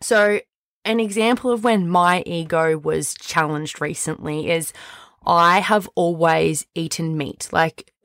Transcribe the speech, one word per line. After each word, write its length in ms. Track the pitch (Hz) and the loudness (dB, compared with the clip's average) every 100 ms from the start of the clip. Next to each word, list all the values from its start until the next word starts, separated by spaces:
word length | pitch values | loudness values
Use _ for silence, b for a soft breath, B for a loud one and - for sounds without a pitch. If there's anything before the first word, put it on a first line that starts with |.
So 400 | - 220 208 208 - _ _ _ | 0 2 4 2 -4 _ _ _
an 160 | - 226 | -2 0
example 500 | 226 208 220 240 254 | 0 0 2 2 0
of 140 | 240 | 0
when 240 | 233 214 175 | 2 2 2
my 340 | 180 175 180 | 4 4 2
ego 540 | - 170 160 165 160 160 | -2 -6 -2 0 2 0
was 360 | 156 156 147 | -2 -2 -4
challenged 680 | - - - 151 151 156 - | -8 -4 -2 -2 -2 -6 -8
recently 720 | 151 160 - 156 156 151 - | -8 -6 -6 -6 -6 -6 -2
is 220 | 165 156 B B B B B - | -2 -4 B B B B B 0
I 320 | 170 170 185 | 4 4 4
have 300 | 196 214 - - | 2 0 0 -2
always 680 | 170 165 165 160 160 156 - - | -2 2 2 2 0 -2 -6 -8
eaten 400 | 165 - 160 156 | -6 -4 -4 -4
meat, 320 | 139 - - | -6 -10 -4
like, 420 | - 165 - - _ | 0 0 -2 -18 _